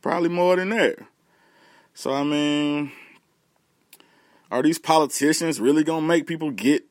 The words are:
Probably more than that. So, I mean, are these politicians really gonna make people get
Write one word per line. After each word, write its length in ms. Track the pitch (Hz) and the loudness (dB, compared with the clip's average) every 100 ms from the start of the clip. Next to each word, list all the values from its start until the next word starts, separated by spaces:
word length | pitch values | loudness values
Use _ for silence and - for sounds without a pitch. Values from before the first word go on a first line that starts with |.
Probably 280 | - 170 170 | -2 -2 -2
more 260 | 175 180 185 | 0 2 2
than 140 | 185 | 0
that. 300 | 220 139 - - _ _ _ _ _ _ _ _ - | 0 0 -2 -16 _ _ _ _ _ _ _ _ -10
So, 160 | 127 | -6
I 100 | 135 | -4
mean, 680 | 143 147 147 147 147 147 147 - - _ _ _ _ _ _ _ _ - _ _ _ _ _ | -2 -2 0 0 -2 -4 -6 -12 -20 _ _ _ _ _ _ _ _ -20 _ _ _ _ _
are 100 | 117 | 0
these 160 | 143 165 | 0 0
politicians 840 | - 160 147 - 139 185 165 131 | 2 2 4 0 0 0 -2 0
really 240 | 117 151 | 2 2
gonna 220 | 156 160 156 | 2 -2 0
make 220 | 170 151 | 0 0
people 240 | 165 156 | -8 -8
get 340 | 110 110 151 - | -2 0 0 -2